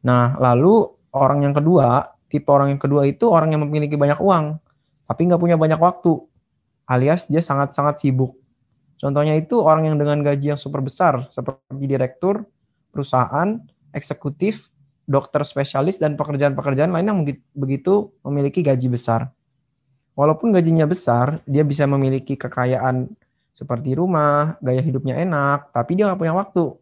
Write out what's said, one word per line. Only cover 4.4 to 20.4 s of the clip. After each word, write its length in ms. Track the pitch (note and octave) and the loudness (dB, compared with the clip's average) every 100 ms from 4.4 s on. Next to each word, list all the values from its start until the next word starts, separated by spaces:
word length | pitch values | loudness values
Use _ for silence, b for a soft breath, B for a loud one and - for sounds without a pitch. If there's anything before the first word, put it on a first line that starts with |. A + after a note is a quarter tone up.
| D3+ D#3 _ _ _ _ _ | 0 -8 _ _ _ _ _
tapi 220 | - F3 | -2 2
nggak 100 | E3+ | 2
punya 160 | F3 E3+ | 2 2
banyak 240 | D#3 D#3+ | 2 2
waktu, 400 | F3 F3+ F3 D#3 - _ _ _ _ _ - | 2 2 0 0 -4 _ _ _ _ _ -2
alias 420 | B2 C3+ F3 - | 0 2 0 0
dia 80 | D#3 | -2
sangat-sangat 640 | E3+ C#3 C#3 - D3 D3 | 0 -2 -2 -2 -2 0
sibuk. 340 | C#3+ C3 B2+ - _ _ _ _ _ _ | -2 0 -2 -6 _ _ _ _ _ _
Contohnya 400 | C#3 C#3 D3+ D#3 | -4 0 0 0
itu 220 | D#3+ A#3+ | 0 2
orang 260 | D#3+ D#3 D#3 | 4 4 2
yang 80 | D3+ | 0
dengan 240 | D3 D3 | 0 0
gaji 320 | C#3+ C#3+ C#3+ | 0 0 -2
yang 80 | C#3+ | -4
super 240 | C#3 C#3+ | -6 -6
besar, 400 | C3+ - F3+ C3+ C3+ | -6 0 0 0 -6
seperti 540 | - B2+ C3+ _ C#3 C#3 | -10 -10 -12 _ -10 -4
direktur, 560 | C3+ B2+ - - G#3+ G#3+ _ _ _ _ | -2 -2 -2 -4 -4 -8 _ _ _ _
perusahaan, 640 | - C#3 B2+ G#2+ C#3 F#3 A3+ - _ _ D3+ | -10 -2 0 0 -2 -2 -4 -12 _ _ -12
eksekutif, 720 | - C#3+ D3 C#3+ G3+ G#3+ _ _ _ _ - | -10 -8 -8 -4 -4 -4 _ _ _ _ -2
dokter 400 | C#3 - - D3 | -2 0 -6 -4
spesialis, 480 | - C#3 C#3 D3+ G3 | -4 -4 -2 -2 -2
dan 240 | D3+ D3 | -4 -2
pekerjaan-pekerjaan 720 | D3+ C#3+ C#3+ C3+ C3+ C3+ D#3+ | -6 -2 -2 -2 -2 0 0
lain 160 | E3+ G3 | 0 -2
yang 100 | G3+ | 0
megi-, 220 | C#3+ C3+ _ C#3+ | -2 -6 _ -8
begitu 560 | C3+ C#3 F3+ G3+ - _ C#3 | -6 -4 0 0 -2 _ -6
memiliki 400 | C#3+ C#3 F#3 D3 | -2 -2 0 0
gaji 240 | B2+ B2+ | 0 0
besar. 400 | A#2+ - A2+ B2+ _ _ _ _ _ _ _ _ - | -2 0 -2 -2 _ _ _ _ _ _ _ _ 0
Walaupun 340 | D3 D#3 | 0 2